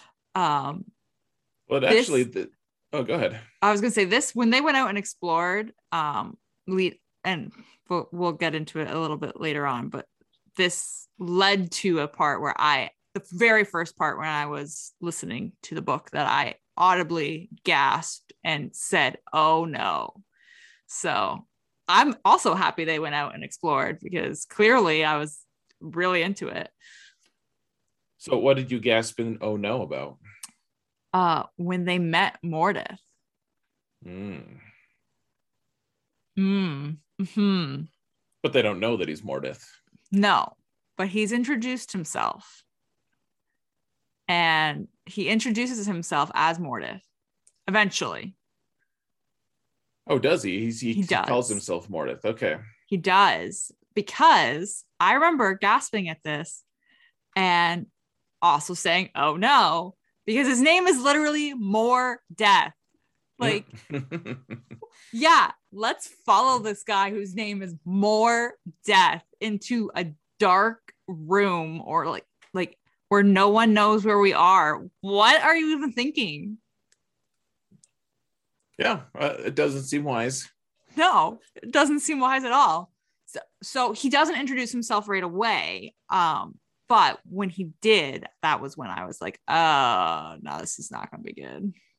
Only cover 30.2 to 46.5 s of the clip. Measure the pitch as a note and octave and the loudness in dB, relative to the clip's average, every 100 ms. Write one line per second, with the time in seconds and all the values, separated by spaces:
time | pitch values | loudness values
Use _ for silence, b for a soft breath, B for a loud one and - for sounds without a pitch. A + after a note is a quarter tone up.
30.2 | b b - _ _ _ _ _ _ F#3 | b b -20 _ _ _ _ _ _ 0
31.2 | F3+ D#3 - - F3 F#3 F3+ F3+ E3+ E3 | 2 2 -2 -8 -4 -2 0 0 2 2
32.2 | G3 - E3+ D#3 F3+ F#3 - F#3+ _ _ | 2 -2 -6 0 0 0 -6 -14 _ _
33.2 | _ _ _ _ _ _ _ _ G2+ F#2 | _ _ _ _ _ _ _ _ -18 -12
34.2 | G2+ D#2 G1+ - G#2+ b b b _ _ | -12 -12 -16 -20 -20 b b b _ _
35.2 | _ _ _ _ _ _ _ _ _ _ | _ _ _ _ _ _ _ _ _ _
36.2 | _ - F#3+ G3 F#3 C#3 D3 D#3 _ - | _ -2 0 0 -2 -4 -8 -10 _ -10
37.2 | F#3+ G#3+ G3+ F#3+ D3+ C#3 D#3+ _ _ _ | -6 0 2 2 -2 -6 -12 _ _ _
38.2 | _ _ C#3+ C3 A2 F#2 A2+ A2 D#2+ D2+ | _ _ 0 2 2 0 -2 -2 -4 -6
39.2 | G#2 C2+ C2 - - - _ _ _ G3 | -8 -8 -8 -10 -18 -20 _ _ _ 2
40.2 | G3+ C#3+ - - _ _ _ - F#3+ G3+ | 4 2 0 -10 _ _ _ -8 -4 -2
41.2 | G#3 A#3+ B3 C4+ B3 B3+ - F#3+ D#3+ - | -2 -2 -2 -2 -4 -8 -8 -10 -6 -4
42.2 | A1 - - - _ _ _ _ _ _ | -4 -6 -16 -20 _ _ _ _ _ _
43.2 | _ _ _ _ _ _ _ _ _ _ | _ _ _ _ _ _ _ _ _ _
44.2 | - F3 E3 D#3 D#3 D3 D3+ _ - G#3 | -2 2 4 4 2 -2 -10 _ -14 -6
45.2 | D#3+ A3 A#3+ A3 B3 A#3+ G3+ F3 E3 D3+ | -2 0 0 -2 -2 -4 -4 -4 -2 -2
46.2 | C#3+ - D#3+ | 0 0 0